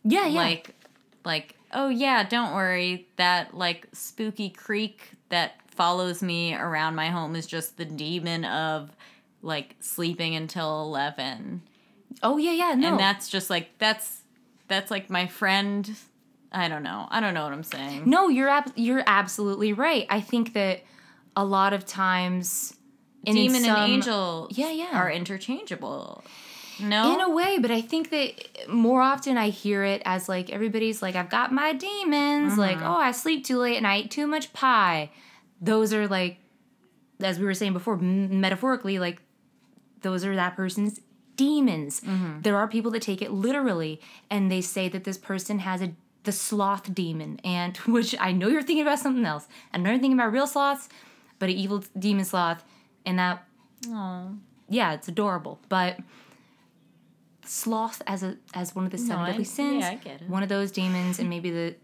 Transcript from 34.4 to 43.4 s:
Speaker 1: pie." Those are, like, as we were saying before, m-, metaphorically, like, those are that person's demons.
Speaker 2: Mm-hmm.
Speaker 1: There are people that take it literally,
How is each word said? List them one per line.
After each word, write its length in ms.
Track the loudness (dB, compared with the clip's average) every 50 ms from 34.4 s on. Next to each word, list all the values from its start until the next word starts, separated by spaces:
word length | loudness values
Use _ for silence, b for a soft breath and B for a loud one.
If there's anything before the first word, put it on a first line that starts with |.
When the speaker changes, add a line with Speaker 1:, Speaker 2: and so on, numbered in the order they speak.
| -4 -6 -6
Speaker 1:
pie." 560 | 0 2 4 6 6 6 4 2 0 -4 -6 B B B B B B B B _ _
Those 320 | 0 2 4 4 4 2
are, 160 | 2 0 0 0
like, 300 | 0 0 0 -2 -4 _ _ _ _ _ _ _ _ _ _ _ _ _ _ _ _ _
as 180 | -2 -2 0 0
we 60 | 0
were 80 | 0 0
saying 180 | 0 0 -2 -2
before, 200 | -2 -2 -2 -2 0
m-, 420 | 2 2 2 2 2 2 2 2
metaphorically, 580 | 2 2 0 0 2 0 0 0 -2 -4 -2 -2
like, 220 | -2 -4 -4 -8 _ _ _ _ _ _ _ _ _ _ _ _ _ _ _ _
those 240 | -4 -2 -2 -2 -2
are 100 | -2 0
that 200 | 0 0 0 0
person's 440 | -4 -4 -4 -2 -2 -2 -2 -4 -6 _ _ _ _ _ _ _
demons. 640 | 0 2 4 4 4 4 4 2 0 -4 -6 -8 -8
Speaker 2:
Mm-hmm. 400 | -4 -2 -2 -2 -2 -2 -6 0
Speaker 1:
There 160 | 0 2 2
are 100 | 4 2 2
people 220 | 0 -2 -2 0
that 100 | -2 -2
take 180 | -2 -4 -4 -4
it 120 | -4 -4
literally, 680 | -2 -2